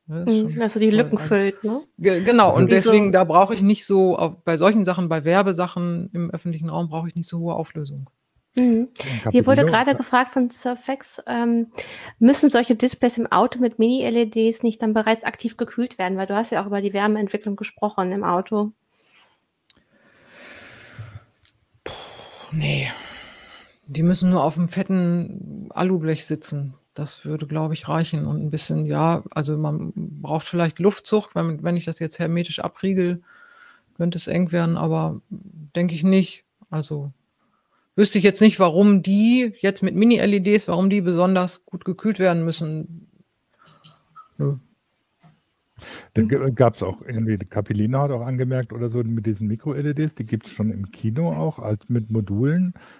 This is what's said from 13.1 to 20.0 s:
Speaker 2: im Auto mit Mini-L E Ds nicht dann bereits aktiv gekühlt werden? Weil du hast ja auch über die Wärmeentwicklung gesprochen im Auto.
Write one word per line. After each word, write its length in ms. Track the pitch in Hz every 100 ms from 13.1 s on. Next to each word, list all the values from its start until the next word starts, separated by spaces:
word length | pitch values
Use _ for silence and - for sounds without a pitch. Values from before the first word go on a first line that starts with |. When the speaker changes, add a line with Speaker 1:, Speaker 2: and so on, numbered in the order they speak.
| 233
Speaker 2:
im 140 | 226
Auto 300 | 180 247 240
mit 180 | 240 226
Mini-L 380 | 226 262 240 233
E 100 | 220
Ds 380 | 226 226 226
nicht 180 | 233 220
dann 100 | 220
bereits 300 | 220 214 220
aktiv 340 | - - 226 -
gekühlt 420 | 233 - 247 -
werden? 200 | 180 190
Weil 80 | 190
du 80 |
hast 160 | 202 233
ja 100 | 208
auch 60 | 202
über 140 | 202
die 100 | 196
Wärmeentwicklung 640 | 196 208 214 202 208 208
gesprochen 560 | 202 214 - 208 202 185
im 140 | 202
Auto. 480 | 180 180 190 214 214 - _ _ _ _ _ _ _ _ _ _ _ _